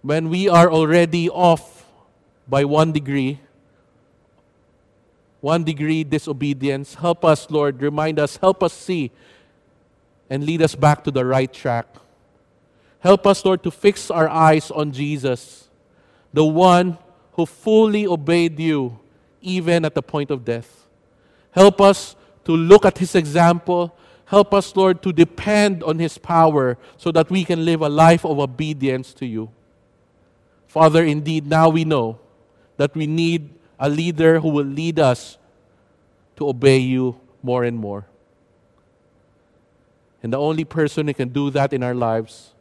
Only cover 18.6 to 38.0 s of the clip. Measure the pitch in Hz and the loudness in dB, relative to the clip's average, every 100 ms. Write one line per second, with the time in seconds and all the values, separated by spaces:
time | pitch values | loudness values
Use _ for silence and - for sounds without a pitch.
18.6 | 165 151 127 113 _ _ _ _ 185 185 | -2 -2 -4 -10 _ _ _ _ -8 -6
19.6 | 170 170 156 151 127 151 143 139 117 117 | 0 0 0 -6 -6 -8 -6 -8 -6 -8
20.6 | 117 _ _ _ _ _ _ _ _ - | -10 _ _ _ _ _ _ _ _ 4
21.6 | 202 190 196 196 - - _ _ - 165 | 4 6 2 2 -6 -20 _ _ -4 -2
22.6 | 165 202 202 - 180 185 151 156 170 170 | 8 8 8 0 -2 -2 -2 2 2 2
23.6 | - 175 170 _ _ _ _ 202 202 202 | -2 -4 -4 _ _ _ _ 2 4 0
24.6 | 190 - 190 175 190 160 165 - 208 208 | -2 0 2 2 -2 2 2 0 -2 0
25.6 | 208 180 156 160 165 - - 170 160 147 | 0 -2 -6 -4 -6 -8 -2 2 4 2
26.6 | 131 120 - _ 170 160 160 190 170 170 | -2 -4 -14 _ -2 0 0 -2 -2 -2
27.6 | 160 160 151 147 165 170 170 143 139 123 | -2 -2 -2 4 6 4 0 -4 -4 -6
28.6 | 156 151 135 131 127 _ 127 110 110 _ | -8 -4 -4 -4 -8 _ -10 -10 -12 _
29.6 | _ _ _ _ _ _ _ _ _ _ | _ _ _ _ _ _ _ _ _ _
30.6 | _ 156 160 160 165 147 147 160 143 160 | _ 2 4 4 0 -2 -4 -6 -2 2
31.6 | 160 160 156 147 113 113 _ _ _ _ | 2 2 -2 -2 -4 -10 _ _ _ _
32.6 | _ - 143 160 151 160 165 170 147 _ | _ -4 -4 -2 -4 -2 -2 -4 -8 _
33.6 | _ _ 139 147 165 160 160 160 156 147 | _ _ -4 -2 -4 2 4 4 2 -2
34.6 | 139 139 165 165 139 123 - - _ _ | -4 -6 -4 0 0 0 -8 -20 _ _
35.6 | _ _ _ _ _ _ _ _ 143 127 | _ _ _ _ _ _ _ _ -8 0
36.6 | 135 135 127 131 127 120 _ _ 123 123 | 2 2 0 -2 -4 -8 _ _ -6 -4
37.6 | 120 117 104 101 | -4 -6 -10 -12